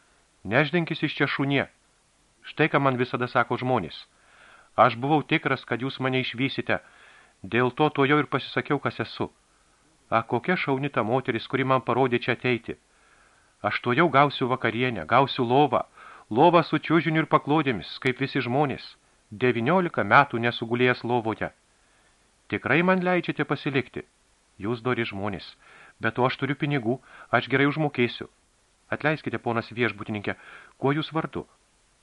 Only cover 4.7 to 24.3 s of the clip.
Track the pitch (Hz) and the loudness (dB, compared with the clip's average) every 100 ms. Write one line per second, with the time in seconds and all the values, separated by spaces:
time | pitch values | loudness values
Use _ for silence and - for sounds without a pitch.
4.7 | - 120 117 139 156 - 160 - 131 - | 4 4 4 0 0 2 0 0 -4 -4
5.7 | 117 131 - 131 131 120 117 131 - - | -4 -4 -4 -2 -2 -2 -4 -4 -4 -2
6.7 | 98 - - - - _ _ 98 117 123 | -4 -4 -20 -20 -20 _ _ -2 0 2
7.7 | - 151 143 135 151 135 135 - 135 - | 2 2 4 2 4 2 -4 -4 -6 -2
8.7 | 143 120 - 110 - 110 _ _ _ _ | -2 -4 -6 -8 -6 -8 _ _ _ _
9.7 | _ _ _ - 110 - 120 - 180 - | _ _ _ -2 -2 0 -4 0 -2 0
10.7 | 135 143 131 107 131 131 - - 127 131 | -2 -2 -2 0 0 0 -4 -2 -2 2
11.7 | 131 123 120 131 117 131 117 127 117 - | 0 0 0 2 0 0 -2 0 -2 -4
12.7 | - _ _ _ _ _ _ _ _ 104 | -14 _ _ _ _ _ _ _ _ -4
13.7 | - 120 123 170 135 143 - 123 127 120 | -2 0 2 4 6 4 2 -2 0 -2
14.7 | 110 127 104 78 120 135 - 120 135 147 | 0 -2 -4 2 2 2 0 2 4 4
15.7 | 110 - - - - - 110 170 170 - | 2 -2 -12 -20 -18 -4 4 6 6 2
16.7 | 156 - 165 160 160 151 151 - 156 139 | -2 2 0 2 0 2 2 2 0 0
17.7 | 101 - - 131 123 135 143 120 131 147 | -2 -6 -4 -4 -2 -4 -4 -2 0 0
18.7 | 87 - - _ _ - 104 127 113 120 | -4 -12 -20 _ _ -16 -2 0 0 2
19.7 | 190 170 - 101 127 139 117 120 - 117 | 2 0 -2 6 6 6 2 -2 -2 -4
20.7 | 120 123 123 117 120 110 107 85 - _ | 2 2 2 0 -2 -2 -4 -6 -8 _
21.7 | _ _ _ _ _ _ _ - 104 107 | _ _ _ _ _ _ _ -6 -4 0
22.7 | 147 180 185 180 180 165 156 147 147 151 | 2 4 2 2 0 -2 -4 -2 -2 -2
23.7 | 135 - - - _ _ | -2 -4 -8 -14 _ _